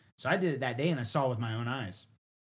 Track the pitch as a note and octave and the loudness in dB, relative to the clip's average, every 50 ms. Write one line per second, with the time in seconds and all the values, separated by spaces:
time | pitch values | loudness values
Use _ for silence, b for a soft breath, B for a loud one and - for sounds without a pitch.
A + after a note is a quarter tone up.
0 | b b b - - B2+ D#3+ G3 F#3 F3 C#3+ B2 C3 B2+ A#2 A#2+ C#3+ F3 E3 C3+ | b b b -4 0 0 2 2 2 2 0 0 0 -2 0 2 2 2 2 0
1 | A#2 G#2+ - D#3 C#3 B2+ B2 A2 A#2 A2+ A2+ A2+ A#2 A#2+ B2+ C3+ A#2 F#2 F2+ - | 0 0 2 2 2 2 2 0 -2 -2 -2 -2 -2 -2 -4 -4 -6 -6 -8 -10
2 | - - _ _ _ _ _ _ _ | -12 -14 _ _ _ _ _ _ _